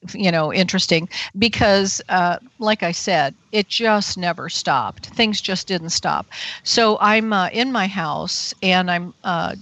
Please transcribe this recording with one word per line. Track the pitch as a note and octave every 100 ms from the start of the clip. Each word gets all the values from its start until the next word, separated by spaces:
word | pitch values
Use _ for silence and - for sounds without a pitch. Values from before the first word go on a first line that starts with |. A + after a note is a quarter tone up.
| F3+
you | - F#3+
know, | E3+ D3+
interesting | E3+ F#3 F#3 - E3 F3 - - G3
because, | A3+ - A3+ G3 G3 - -
uh, | F3+ F3 F3 B3 -
like | G#3+ G#3+
I | E3+
said, | E3+ - E3+ C#3 - _
it | G#3+ F#3+
just | - A3+ G#3 G3 F#3+
never | F3 E3 D3
stopped. | - F3 C#3 G#2+ - -
Things | - A3 G3+
just | - F#3 -
didn't | F3+ E3
stop. | - E3 D3+ - - - -
So | - - A3 G#3+
I'm, | G#3 A3 A3
uh, | G3+ F3+
in | A3 C4
my | A#3+ F#3+
house, | F#3 D#3 D3 F3 - - -
and | F#3+ F#3 F3+
I'm, | F3 F3 -
uh, | G3 E3+ - G3